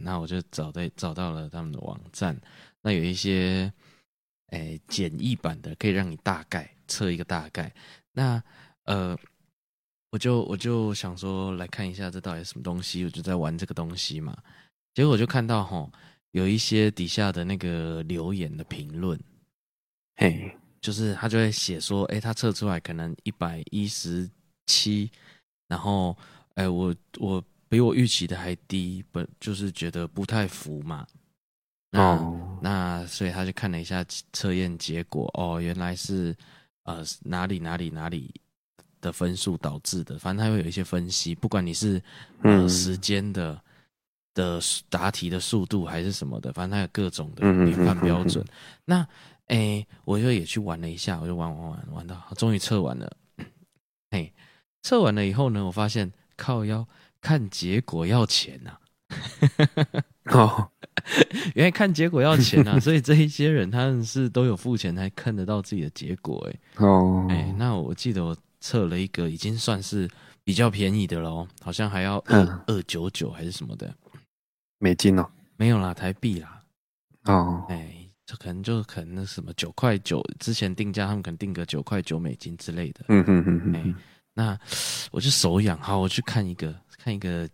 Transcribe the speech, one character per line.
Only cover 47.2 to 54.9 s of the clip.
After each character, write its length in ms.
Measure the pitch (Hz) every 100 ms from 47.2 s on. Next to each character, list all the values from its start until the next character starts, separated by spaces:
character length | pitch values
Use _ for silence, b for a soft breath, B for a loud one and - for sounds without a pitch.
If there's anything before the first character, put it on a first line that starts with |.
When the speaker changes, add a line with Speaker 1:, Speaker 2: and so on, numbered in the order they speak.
| 76 -
Speaker 1:
的 60 |
Speaker 2:
嗯， 100 | 101
嗯， 80 | 92 87
嗯， 40 |
Speaker 1:
评 160 | 82 90
判 140 | 90
标 240 | 87 85
准。 180 | 92 - 101
Speaker 2:
嗯， 20 |
嗯。 60 | B B B -
Speaker 1:
那， 220 | 180 156 b b b -
哎， 400 | 113 107 104 107 b -
我 140 | 104
就 120 | 123
也 120 | 113 80
去 140 | 113
玩 200 | 104 82
了 80 | 85
一 80 | 82
下， 240 | - 85
我 60 | 85
就 100 | 87
玩， 160 | 82
玩， 180 | 78 82
玩， 160 | 78 -
玩 120 | 80 87
到， 160 | 90 - 92
终 160 | 113
于 60 | 104
测 240 | - 107
完 120 | 73 62
了。 220 | 50 - _ -
<clears throat> 720 | - _ _ _ _ _ -
嘿， 200 | 95 78 _ b b b _
测 180 | -